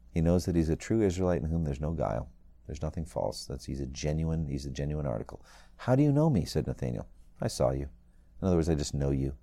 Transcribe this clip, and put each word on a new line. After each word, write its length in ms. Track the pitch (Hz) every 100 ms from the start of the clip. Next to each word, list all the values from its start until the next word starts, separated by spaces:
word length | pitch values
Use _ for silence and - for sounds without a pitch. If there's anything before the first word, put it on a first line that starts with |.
| -
He 100 | 85
knows 240 | 82 90 92
that 100 | 85
he's 140 | 78
a 60 | 76
true 260 | - 113
Israelite 400 | 101 90 92 87
in 80 | 76
whom 140 | 82
there's 160 | 78 67
no 120 | 76
guile. 380 | 80 52 55 - - - - -
There's 140 | 71
nothing 240 | 76 85 78
false. 400 | - 50 - -
That's, 200 | 67 -
he's 140 | 67
a 60 | 67
genuine, 640 | 69 76 78 80 80 76
he's 180 | 69 69
a 60 |
genuine 340 | 65 73 76 71
article. 400 | 55 - 50 - - - -
"How 180 | - 131
do 80 |
you 80 | 147
know 180 | 143 160
me?" 160 | 120 -
said 220 | - -
Nathanael. 400 | 64 64 55 - - - -
"I 80 | -
saw 240 | - 64
you." 160 | 67 69 - - - - -
In 60 | 92
other 100 | 87
words, 120 | 80
"I 60 | 78
just 180 | 71
know 180 | 71 69
you. 240 | 69 67 67